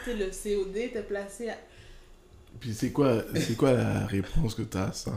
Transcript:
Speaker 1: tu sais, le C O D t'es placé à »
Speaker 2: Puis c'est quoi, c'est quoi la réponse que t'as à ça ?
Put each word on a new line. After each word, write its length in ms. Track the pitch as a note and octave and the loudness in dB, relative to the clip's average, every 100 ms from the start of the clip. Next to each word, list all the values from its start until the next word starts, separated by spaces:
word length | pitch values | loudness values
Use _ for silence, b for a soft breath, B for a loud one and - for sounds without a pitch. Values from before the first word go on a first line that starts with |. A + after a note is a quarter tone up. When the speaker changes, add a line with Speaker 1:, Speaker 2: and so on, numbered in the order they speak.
Speaker 1:
tu 60 | - | -4
sais, 60 | A3 | -2
le 160 | F#3+ | -4
C 240 | - G#3+ G3+ | -4 -2 -2
O 80 | F#3+ | -2
D 240 | G3 A#3+ | -2 -4
t'es 100 | A3+ | -4
placé 460 | G3+ G3+ G3 - A3+ | -4 -6 -6 -8 -8
à » 60 | - - b b b b b - - - - | -8 -14 b b b b b -20 -20 -20 -12
Speaker 2:
Puis 160 | B2 | -8
c'est 160 | G#2+ B2+ | -2 0
quoi, 320 | - C#3 A2+ G2+ - | 4 4 4 2 -2
c'est 200 | - A2+ | 0 4
quoi 160 | C#3 | 4
la 340 | B2 G#2+ G#2 G2+ | 6 4 2 0
réponse 500 | G2 F#2+ - A#2 G2+ | 0 2 2 2 0
que 60 | |
t'as 260 | G#2+ F#2 F#2+ | -4 -2 -2
à 40 | |
ça ? 200 | - - | -4 -6